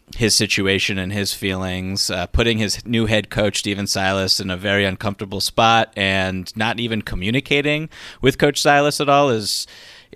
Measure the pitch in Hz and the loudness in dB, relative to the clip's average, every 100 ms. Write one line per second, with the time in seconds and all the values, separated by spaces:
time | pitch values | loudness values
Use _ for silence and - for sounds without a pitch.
0 | - - 113 - 107 - 98 98 - 98 | -14 -2 0 2 0 0 0 0 0 -4
1 | 92 104 98 - 101 92 92 92 92 98 | -4 -4 -4 -4 -4 -4 -4 -6 -4 -4
2 | - 92 90 - 117 113 104 - - 117 | -4 -4 -2 0 2 0 0 -4 -2 0
3 | 110 110 101 - 104 - 104 101 101 - | 2 0 0 0 0 0 -2 -2 -2 -2
4 | 95 98 95 - 98 92 101 101 98 92 | 0 0 0 0 -2 -4 0 2 2 -2
5 | 107 101 101 98 - - 113 113 110 - | -4 -6 -6 -6 -2 2 4 4 2 0
6 | 98 95 95 92 87 - 110 110 117 110 | 0 0 0 -4 -6 -4 -4 -2 -4 -4
7 | - 95 92 139 - 143 147 151 160 - | -4 -6 -2 -2 0 0 0 -2 -4 -12
8 | - - 127 - 147 143 151 143 147 - | -20 -2 0 4 2 4 4 4 4 2
9 | 143 143 143 113 101 - - - - - | 4 4 4 2 -2 -6 -8 -14 -20 -20
10 | - | -14